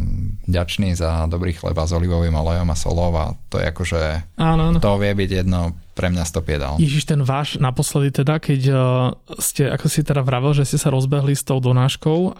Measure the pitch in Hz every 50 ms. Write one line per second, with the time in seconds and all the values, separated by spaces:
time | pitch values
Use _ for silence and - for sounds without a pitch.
0 | - - - 90 - - - - - - 90 87 85 - - - 104 92 87 82
1 | 85 80 82 82 80 80 85 87 90 90 85 - - 90 85 80 80 82 90 85
2 | 85 87 87 85 85 85 80 76 80 82 85 87 87 85 76 - - - 85 85
3 | 87 87 85 80 78 78 - - - - - 95 90 82 76 - 90 80 85 82
4 | 78 78 78 82 80 - - - 160 165 165 160 160 165 165 165 - 104 101 101
5 | 101 101 101 101 95 90 98 92 90 92 92 90 85 85 87 - - - - -
6 | 92 90 90 90 82 - - - 78 - 78 73 71 67 73 78 165 143 135 151
7 | - - 160 143 139 123 135 139 147 139 - - - 135 127 - 147 - - 147
8 | 139 139 135 - 139 143 156 151 - - 147 135 131 135 139 131 131 127 127 127
9 | 127 127 - - - - 160 - - - - - 143 - - 143 - 156 - -
10 | 151 - 127 143 131 131 131 123 131 143 147 143 139 - - 139 - 151 131 131
11 | 131 135 143 143 139 139 139 135 - - 135 131 127 123 127 127 127 131 - -
12 | - 160 156 170 180 185 - -